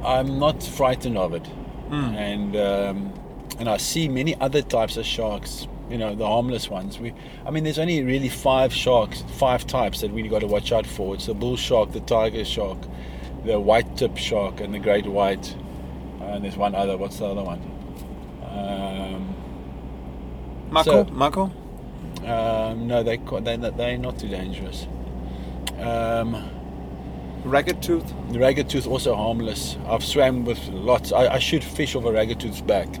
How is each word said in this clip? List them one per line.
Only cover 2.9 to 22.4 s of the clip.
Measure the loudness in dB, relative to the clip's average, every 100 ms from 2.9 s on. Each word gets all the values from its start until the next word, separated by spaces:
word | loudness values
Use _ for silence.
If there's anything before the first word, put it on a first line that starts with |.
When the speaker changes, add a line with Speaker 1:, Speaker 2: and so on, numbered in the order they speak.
| -2 -6 -8 -12 -12 -12 -4
Speaker 1:
and | 0
I | 2
see | 2 0 2
many | 2 0 2
other | 2 2
types | 2 2 2 0
of | -4
sharks, | -2 -2 -2 -6 -10 -10 -12 -8
you | -4
know, | -4
the | -2 2
harmless | 2 2 -2 -4
ones. | -6 -6 -8
We, | -10 -10 -14 -12
I | -4
mean, | -2
there's | 0 0
only | 2 2
really | 2 2 0
five | 0 4 6 4
sharks, | 4 6 6 6 -2 -8 2
five | 4 4 2
types | 0 0 0
that | -2
we | -2 0
gotta | 0 2
watch | 2 4
out | 2 2
for. | -2 -2
It's | -2 -2
the |
bull | -2 0 0
shark, | 4 4 4
the | 0
tiger | 2 2 2 0
shark, | -4 -2 -2 -4 -8 -10 -10 -10 -10 -8
the | 0 2
white | 6 6 6 0
tip | 0 0
shark, | 0 0 0 -2
and | -6
the | -2
great | 4 4 4
white. | 4 4 2 -4 -10 -10 -10 -10 -10 -10 -10
And | -6 -4
there's | -4 0
one | 2
other. | 2 2 0
What's | -2 -2
the | -2
other | -2
one? | -4 -6 -8 -10 -10 -10 -10 -10 -12 -12 -10
Um, | -6 -4 -4 -4 -4 -6 -6 -6 -6 -8 -10 -10 -10 -10 -10 -10 -10 -10 -10 -10 -10 -2
Speaker 2:
Mako? | 2 8 6 6
Speaker 1:
so |
Speaker 2:
Mako? | 2 2 2 -2 -4 -12 -12 -12 -12 -10 -10
Speaker 1:
Um, | -4 0